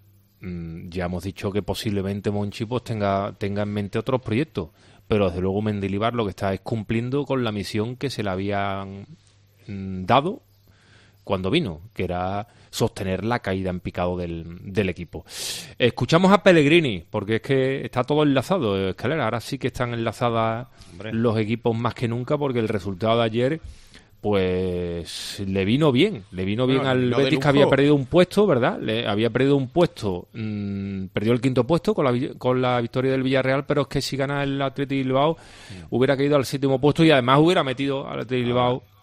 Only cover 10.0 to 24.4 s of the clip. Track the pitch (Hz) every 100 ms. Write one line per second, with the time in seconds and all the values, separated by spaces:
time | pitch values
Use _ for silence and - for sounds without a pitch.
10 | 92 123 156 247 _ _ _ _ _ _
11 | _ _ - 95 92 151 127 78 92 -
12 | 90 87 90 101 107 _ - - 113 -
13 | 95 92 107 120 - 95 92 90 - -
14 | 90 90 85 82 82 87 98 98 95 87
15 | 85 80 - - - - - - 123 -
16 | 123 165 190 202 196 170 143 170 147 92
17 | - 107 98 110 - 135 131 135 - 123
18 | 123 151 151 135 - 190 110 98 95 90
19 | 113 160 113 117 - 139 127 - 120 117
20 | 113 - 120 117 113 113 127 - - 87
21 | 107 113 120 110 107 117 120 113 123 -
22 | 117 120 123 147 143 120 110 107 92 92
23 | 110 117 113 113 127 160 - - - -
24 | - - 208 98